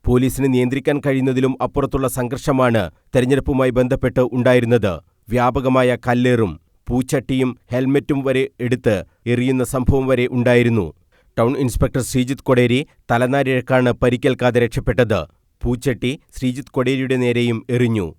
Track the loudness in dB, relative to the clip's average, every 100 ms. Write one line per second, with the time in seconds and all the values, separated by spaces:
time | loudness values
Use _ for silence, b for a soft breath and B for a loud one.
0 | 2 2 2 0 0 2 0 -2 -2 -2
1 | -2 0 0 0 0 -2 -4 -2 -2 -2
2 | -2 -2 -6 -4 -2 2 2 2 -2 _
3 | _ 0 2 0 0 0 2 2 0 0
4 | -2 0 0 0 4 4 4 2 0 -6
5 | _ _ -6 0 0 0 0 2 2 0
6 | 0 2 2 2 0 -4 _ _ -6 -4
7 | -2 -4 -2 -2 -2 -4 _ -4 0 0
8 | 0 -2 0 -2 -2 -6 -4 0 0 -2
9 | -4 _ -2 0 0 0 -2 0 2 2
10 | 2 0 0 0 2 4 4 0 -4 -10
11 | _ _ _ -2 -2 0 -4 -2 -2 -2
12 | -2 -2 -2 -4 0 2 4 0 -2 b
13 | -4 0 0 0 0 -2 0 2 2 2
14 | 0 2 0 0 0 2 0 -2 -2 0
15 | 0 0 -4 _ _ _ -6 -4 -4 -4
16 | -4 -6 _ -6 -4 -4 -6 -2 -2 -2
17 | -2 0 0 0 0 -2 -2 0 0 0
18 | -4